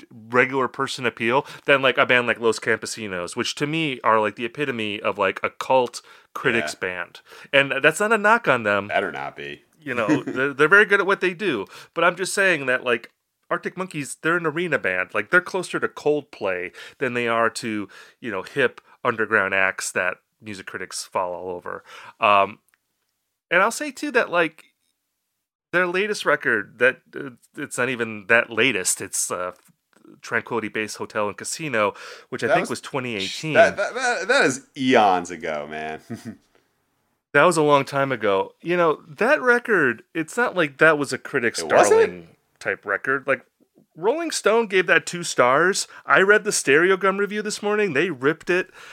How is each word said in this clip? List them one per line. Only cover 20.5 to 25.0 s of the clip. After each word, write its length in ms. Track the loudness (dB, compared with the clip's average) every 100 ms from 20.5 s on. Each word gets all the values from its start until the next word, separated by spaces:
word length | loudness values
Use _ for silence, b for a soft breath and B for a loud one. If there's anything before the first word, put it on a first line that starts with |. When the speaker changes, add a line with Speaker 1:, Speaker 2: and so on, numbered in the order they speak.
| -14 -12
Speaker 1:
critics 380 | -12 -12 -12
fall 280 | -8 -6 -6
all 180 | -6 -10
over. 340 | -10 -10 -12 B B B -2
Um, 380 | 4 4 4 -2 _ _ _ _ _ _ _ _ _
and 120 | 0
I'll 80 | 0
say, 220 | -2 -8
too, 180 | -8 -4
that, 200 | -2 0
like, 340 | 0 -2 -4 _ _ _ _